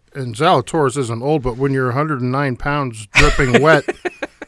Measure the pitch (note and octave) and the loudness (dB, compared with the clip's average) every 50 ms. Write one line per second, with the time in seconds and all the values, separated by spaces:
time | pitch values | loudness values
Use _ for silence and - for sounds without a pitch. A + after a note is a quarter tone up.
0 | _ _ - C#3+ C3 A#2+ A2 A#2 D#3 F3+ F3 C3+ - - - D#3+ - - - D3 | _ _ -10 -8 -8 -8 -4 0 2 4 4 2 2 0 -2 0 0 0 -2 -2
1 | B2+ A2+ A#2 A2+ B2+ C#3+ D#3 D3+ A#2 B2+ A2+ B2+ C#3 C#3 C3+ C3+ B2+ B2+ A#2 C#3 | -4 -4 -6 -4 -2 -2 -2 0 -2 -4 -4 -2 -2 -2 0 0 -2 0 0 -2
2 | D#3 D#3 D3 B2 B2 B2 C3 C#3 C#3+ C3+ B2 - - D3 C#3+ D3 C#3 B2+ A2+ A2 | -2 -2 -4 -4 -2 -2 -2 -2 -2 -2 -4 -4 -4 -4 -2 -2 -4 -6 -8 -10
3 | G#2+ - - - - - - - C#3+ B2 A#2+ B2 C#3 D#3+ D#3 C#3+ - - - - | -14 -4 2 4 4 4 4 2 2 2 4 4 6 6 4 4 2 -2 -8 -8
4 | - - - - - - _ _ - | -10 -10 -10 -10 -12 -14 _ _ -20